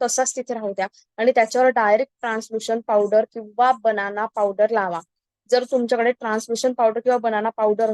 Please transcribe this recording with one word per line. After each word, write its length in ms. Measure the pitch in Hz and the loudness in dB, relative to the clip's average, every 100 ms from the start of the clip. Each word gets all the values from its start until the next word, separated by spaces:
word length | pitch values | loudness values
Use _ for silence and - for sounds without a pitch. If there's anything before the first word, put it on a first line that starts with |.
तसाच 340 | 240 - 254 - | -4 -2 -2 -4
तिथे 180 | 247 | -8
राहू 180 | 226 214 | -6 -6
द्या 160 | 196 190 _ _ - | -6 -6 _ _ -2
आणि 140 | 226 254 | 2 4
त्याच्यावर 320 | 226 247 254 | 2 4 2
डायरेक्ट 460 | 254 214 214 269 _ | 4 4 2 2 _
ट्रान्सल्युशन 600 | 233 220 226 220 220 226 | -6 -6 -6 -8 -4 -4
पावडर 460 | 226 214 202 214 226 | 0 0 2 2 0
किंवा 380 | 233 214 208 247 | -4 -8 0 2
बनाना 540 | 247 226 208 202 208 226 | 2 0 -2 -2 -4 -6
पावडर 440 | - 202 196 214 | -2 -2 0 0
लावा. 300 | 226 190 170 - _ _ _ - | 0 -2 -4 -10 _ _ _ -2
जर 140 | 247 | -2
तुमच्याकडे 480 | 247 262 233 240 233 | 0 -2 0 0 0
ट्रान्सल्युशन 600 | 254 233 214 226 233 254 | -2 -4 -4 -4 -4 -2
पावडर 260 | 254 226 220 | 0 0 0
किंवा 180 | 233 247 | 0 0
बनाना 320 | 226 214 220 | 0 -2 -4
पावडर 400 | - 214 208 226 | -2 0 2 0